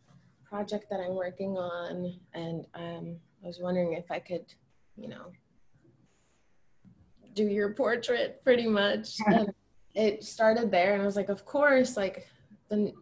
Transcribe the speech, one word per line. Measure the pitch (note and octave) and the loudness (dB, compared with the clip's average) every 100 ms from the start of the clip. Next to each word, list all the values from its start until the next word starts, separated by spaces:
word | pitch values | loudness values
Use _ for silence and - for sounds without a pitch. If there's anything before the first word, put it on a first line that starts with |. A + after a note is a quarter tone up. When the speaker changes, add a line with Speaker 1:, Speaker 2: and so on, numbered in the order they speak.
| _ - _ _ | _ -20 _ _
Speaker 1:
project | _ G3+ G#3 G#3 - | _ -8 -6 -6 -6
that | G3 | -6
I'm | F3+ F#3 | -6 -4
working | F3+ F#3 G3 F#3+ | -6 -6 -6 -4
on, | F3 F3 F3 F3 F3+ F3 - | -6 -6 -8 -6 -8 -10 -14
and, | E3 E3 E3 - | -10 -8 -8 -10
um, | E3+ E3+ E3+ E3+ E3+ - _ | -12 -12 -10 -12 -14 -18 _
I | F3+ | -16
was | F3 | -8
wondering | F3+ F3+ F3 | -4 -2 -2
if | E3 F3 | -4 -6
I | F3 | -10
could, | - F3 - _ _ _ _ - | -8 -10 -10 _ _ _ _ -18
you | - | -16
know, | - F3 F3+ _ _ _ _ _ _ _ _ _ _ _ _ _ _ - - - _ G3+ | -16 -18 -20 _ _ _ _ _ _ _ _ _ _ _ _ _ _ -20 -20 -20 _ -8
do | G3 G#3 | -2 0
your | G#3 G3+ | 2 -2
portrait," | G#3+ C4 A#3+ A#3 A#3+ A3+ - | 0 0 0 0 -2 -2 0
pretty | - B3 A3+ | 4 4 4
much. | G#3 G3+ G#3+ - - | 4 2 0 -4 0
Speaker 2:
<laughs> | G#3+ | 4
Speaker 1:
And | A3+ G3+ - _ - - G3 | 4 2 -4 _ -20 -8 0
it | G#3+ G#3+ | 0 0
started | - - A3 A3+ A3+ | -6 2 4 4 4
there, | F#3 F#3 | 4 4
and | G3+ | 4
I | G3+ | 2
was | G3+ | 0
like, | G3 | -2
"Of | G3 - | -4 -4
course," | C#4+ D4 C4 B3 - | 2 6 6 4 0
like, | F#3+ - - _ _ - _ | -4 -6 -16 _ _ -20 _
the | G#3 G#3 - | 0 0 -4